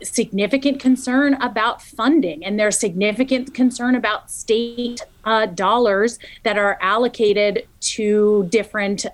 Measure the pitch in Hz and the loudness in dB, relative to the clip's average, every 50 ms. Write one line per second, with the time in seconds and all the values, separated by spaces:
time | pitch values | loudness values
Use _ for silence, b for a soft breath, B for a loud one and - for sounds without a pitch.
0 | - - - - 220 - - 196 202 208 240 269 269 285 269 277 - 262 254 247 | -12 -6 -2 -2 -2 -2 0 -2 0 0 0 0 2 0 -2 0 2 2 2 2
1 | - 262 247 269 285 285 277 277 - 247 208 220 214 233 - - - - - - | 0 0 0 2 2 2 2 0 -2 -2 -2 0 0 -2 -2 -4 -10 -14 -8 -2
2 | 220 262 311 320 185 170 156 151 170 196 208 208 214 208 196 - - 202 170 180 | 2 2 4 4 2 0 -4 -6 -6 -4 0 0 2 2 0 0 -2 -2 -2 0
3 | 196 214 208 214 262 262 262 254 254 - - - 254 247 240 - 240 247 254 247 | 0 0 0 0 0 0 0 -2 -4 -4 -2 2 2 2 2 0 0 0 0 2
4 | 208 214 214 - - - - - - - 220 226 233 233 233 240 240 240 240 - | 0 0 -2 -2 -6 -12 -14 -6 -2 0 0 0 0 -2 -6 -6 -6 -6 -8 -10
5 | - - _ _ - 214 226 220 220 185 175 185 190 190 220 240 247 214 196 196 | -14 -16 _ _ -2 0 0 2 0 0 -2 -2 0 2 2 4 4 2 2 2
6 | 214 233 233 - B B B B B 220 202 208 202 202 190 - 180 190 208 226 | 2 0 -2 -6 B B B B B -2 0 0 0 0 0 0 0 0 0 0
7 | 247 240 240 - 226 208 202 208 208 208 190 214 - - _ - - - - - | 0 -2 0 0 2 2 2 2 2 0 0 -2 -6 -10 _ -10 -8 -8 -4 -2
8 | 214 208 208 208 208 208 208 208 196 175 240 220 202 - - 214 202 196 202 196 | 0 2 2 4 4 4 4 2 2 2 0 -2 -2 -2 -4 -4 -2 -2 -4 -4
9 | - 220 | -6 -6